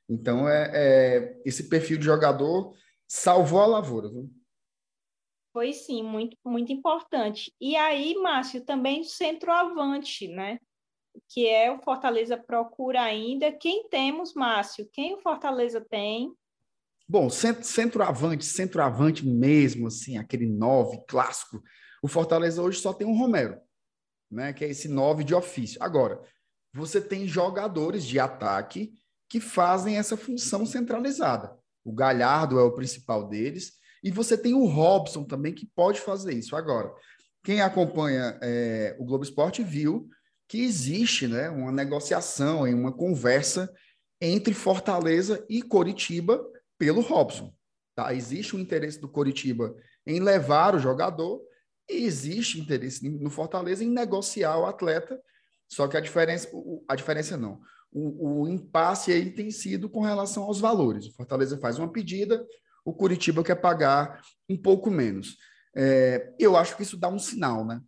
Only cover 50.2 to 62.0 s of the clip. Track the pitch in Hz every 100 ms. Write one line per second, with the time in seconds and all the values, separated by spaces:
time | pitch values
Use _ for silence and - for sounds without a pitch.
50.2 | 190 196 135 147 180 185 131 131 175 135
51.2 | 165 233 - _ _ _ _ 392 240 143
52.2 | 139 196 226 165 151 135 123 131 135 147
53.2 | 147 147 165 185 175 185 233 247 233 190
54.2 | 196 - 165 160 180 202 175 160 - 262
55.2 | - _ _ _ _ - 143 156 156 170
56.2 | 165 170 - - - 160 - 135 - 147
57.2 | - 170 110 95 - _ _ - 151 151
58.2 | 156 147 151 180 - 160 165 190 - 175
59.2 | 185 190 214 214 196 190 202 226 214 208
60.2 | 196 208 202 202 220 220 131 104 107 -
61.2 | 123 135 131 139 123 120 165 170